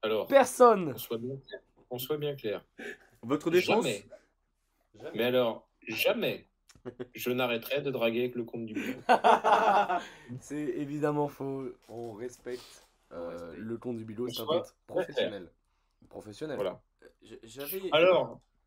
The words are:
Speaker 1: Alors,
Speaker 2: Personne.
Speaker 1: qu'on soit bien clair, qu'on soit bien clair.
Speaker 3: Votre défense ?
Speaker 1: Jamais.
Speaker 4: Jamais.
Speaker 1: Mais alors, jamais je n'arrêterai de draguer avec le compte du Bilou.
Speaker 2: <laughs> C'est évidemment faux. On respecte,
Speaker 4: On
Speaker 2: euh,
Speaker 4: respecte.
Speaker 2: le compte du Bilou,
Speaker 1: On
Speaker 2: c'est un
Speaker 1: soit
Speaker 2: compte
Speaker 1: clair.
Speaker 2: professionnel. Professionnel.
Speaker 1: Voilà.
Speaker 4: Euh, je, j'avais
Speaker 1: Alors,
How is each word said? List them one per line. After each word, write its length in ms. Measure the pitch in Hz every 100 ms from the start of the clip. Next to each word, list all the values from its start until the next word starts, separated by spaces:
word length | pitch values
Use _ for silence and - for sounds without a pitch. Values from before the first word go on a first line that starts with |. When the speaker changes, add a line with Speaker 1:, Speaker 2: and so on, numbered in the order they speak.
Speaker 1:
Alors, 240 | 220 214 190
Speaker 2:
Personne. 640 | 269 254 - 247 214 165
Speaker 1:
qu'on 40 | 117
soit 180 | - 117
bien 180 | 120 135
clair, 220 | - 202 _ _ _
qu'on 80 | 123
soit 180 | - 151
bien 180 | 147 139
clair. 300 | 110 95 - _ - - _ _
Speaker 3:
Votre 280 | 113 147 170
défense ? 340 | 170 180 214
Speaker 1:
Jamais. 220 | 170 101 - - _ _ _ _ _ _ _ 104
Speaker 4:
Jamais. 160 | 147 107
Speaker 1:
Mais 80 |
alors, 440 | 120 127 120 110 _ _ -
jamais 580 | 110 - 254 165 101 - _ _ - 127 - 123 -
je 160 | -
n'arrêterai 500 | 123 127 117 - 139
de 80 | 143
draguer 300 | 123 117 117
avec 160 | 123 123
le 80 |
compte 220 | 113 117 113
du 80 |
Bilou. 200 | 110 - 262 -
Speaker 2:
<laughs> 1300 | 240 - 214 - 208 220 202 196 175 - - - 123
C'est 180 | - 147 151 -
évidemment 500 | 143 147 147 147 147
faux. 380 | - 135 135 131 - _
On 240 | 113 117
respecte, 760 | 104 123 117 - 123 - - _ _ _
Speaker 4:
On 40 | 85
Speaker 2:
euh, 140 | 85
Speaker 4:
respecte. 280 | 85 85 82
Speaker 2:
le 180 | 110 117
compte 200 | 120 117
du 80 | 113
Bilou, 200 | 104 123
Speaker 1:
On 40 |
Speaker 2:
c'est 120 | 120
un 40 | 113
Speaker 1:
soit 100 | 165
Speaker 2:
compte 60 | -
Speaker 1:
clair. 100 | _ _
Speaker 2:
professionnel. 640 | - 180 - - 101 85 _ _ _ _ _ _
Professionnel. 460 | - 104 104 156 127
Speaker 1:
Voilà. 240 | 98 90 _ _
Speaker 4:
Euh, 40 | - _
je, 120 | - 110
j'avais 380 | 113 117 143 190 190
Speaker 1:
Alors, 480 | 156 277 262 131 - _ _